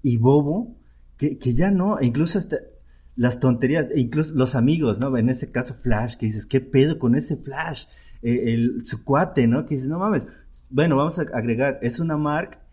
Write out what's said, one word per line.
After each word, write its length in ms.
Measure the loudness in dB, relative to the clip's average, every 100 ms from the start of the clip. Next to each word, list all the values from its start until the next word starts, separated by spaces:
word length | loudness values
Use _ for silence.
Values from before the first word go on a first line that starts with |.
y 140 | 2 4
bobo 580 | 6 6 4 -2 -6 -12 -20 -20 -20 -4
que, 220 | -4 -2
que 140 | -2
ya 180 | 2 2
no, 260 | 2 0 0
e 60 | 0
incluso 320 | 0 -2 -2
hasta 200 | -4 -8 -8 -20 -20 -20 -16 -2
las 240 | -2 2
tonterías, 480 | 0 2 0 0 0
e 60 | -2
incluso 320 | 0 -2 -2 0
los 180 | 0 2
amigos, 440 | 2 2 0 0
¿no? 160 | -2 0
En 120 | 0
ese 220 | -2 -4
caso 220 | -6 -6 -6
Flash, 400 | 0 0 0 -4
que 100 | -6
dices, 200 | -6 -2
"¿Qué 120 | -2
pedo 380 | 2 4 4 2
con 160 | 2 2
ese 220 | 0 -8
Flash?". 480 | -8 -8 -8 -10 -14 -20 -20 -8
Eh, 300 | -2 0 0
el, 300 | 0 0 -2
su 200 | -8 -10 0
cuate, 420 | 0 2 2 2
¿no? 180 | 2 -2
Que 100 | -4
dices, 140 | -4
"No 100 | -2
mames". 260 | 0 -2 -4 -18 -20 -20 _
Bueno, 240 | 2 4 4
vamos 200 | 2 -2
a 20 | -4
agregar, 460 | -4 -2 0 0 0
es 160 | -4 -2
una 180 | -2 -2
Mark 420 | -2 -2 -6 -14 -20